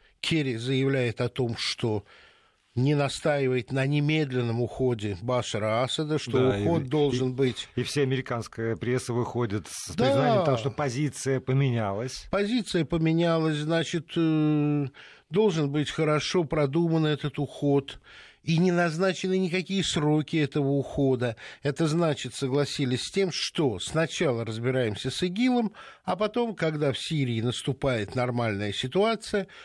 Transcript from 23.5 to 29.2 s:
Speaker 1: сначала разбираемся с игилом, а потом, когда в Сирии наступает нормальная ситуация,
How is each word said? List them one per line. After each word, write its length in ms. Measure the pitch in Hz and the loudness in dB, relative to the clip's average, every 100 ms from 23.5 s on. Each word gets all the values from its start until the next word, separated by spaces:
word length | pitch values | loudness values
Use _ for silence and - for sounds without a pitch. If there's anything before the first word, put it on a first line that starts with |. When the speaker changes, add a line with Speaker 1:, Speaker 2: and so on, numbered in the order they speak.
| - 147 95 | 0 0 0
Speaker 1:
сначала 640 | - 156 165 - 165 117 | -4 -2 -2 0 0 0
разбираемся 680 | 113 110 120 127 117 107 131 | -4 -4 0 0 0 -2 -6
с 120 | - | -2
игилом, 500 | 180 185 254 247 220 - - - | -4 0 2 2 0 -6 -20 -12
а 100 | - | -6
потом, 400 | 180 214 240 233 | -2 0 0 -2
когда 380 | 185 160 156 147 | 0 -2 0 0
в 60 | - | -2
Сирии 420 | - 160 131 113 | -2 -2 0 0
наступает 760 | 120 117 - 135 139 120 101 | -2 -2 -4 -2 0 0 -2
нормальная 600 | 131 123 120 117 98 104 | -2 -2 0 -2 -2 -4
ситуация, 720 | 101 131 180 214 220 | -4 -2 0 2 0